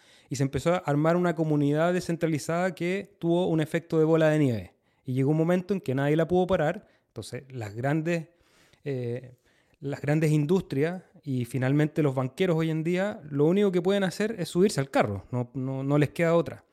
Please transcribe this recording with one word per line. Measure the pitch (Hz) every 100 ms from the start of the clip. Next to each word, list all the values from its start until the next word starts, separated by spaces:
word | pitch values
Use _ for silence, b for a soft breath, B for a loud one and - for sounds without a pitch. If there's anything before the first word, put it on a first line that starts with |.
| b b b
y | 127
se |
empezó | 139 135 165
a | 180
armar | - 143 160 175
una | 175
comunidad | 165 156 147 143 151 170
descentralizada | 180 175 165 165 151 - 170 185
que | 185 170 196 196 _
tuvo | 170 170 180
un | 160
efecto | 151 170 - 160
de |
bola | 156 160 156
de | 151
nieve. | 139 110 90 _ _ _
Y | -
llegó | 127 135
un | 156
momento | 160 180 180
en | 190
que | - 131
nadie | 143
la | 156 160
pudo | 180 180
parar, | 185 151 196 - _ _
entonces | - 104 123 135
las | 131 107
grandes, | 107 135 160 156 170 156 _ _ _ _ _
eh, | 143 131 120 123 127 - _ _ _ _
las | 139 139
grandes | 131 156 156
industrias | 151 147 190 - 135 160 180 - -
y | 143 127
finalmente | 117 135 127 147 151 -
los | 147 131
banqueros | 131 - 185 160
hoy | 160
en | 160
día, | 160 180 202 220 147
lo | 143 151
único | 190 202
que | 180
pueden | 175 202
hacer | 190 - 214 226
es | 160
subirse | 175 208 147
al | 139
carro, | 277 127 98 -
no, | 123 120
no, | 135 131 135
no | 135 147
les | 143
queda | - 165
otra. | 170 156 - _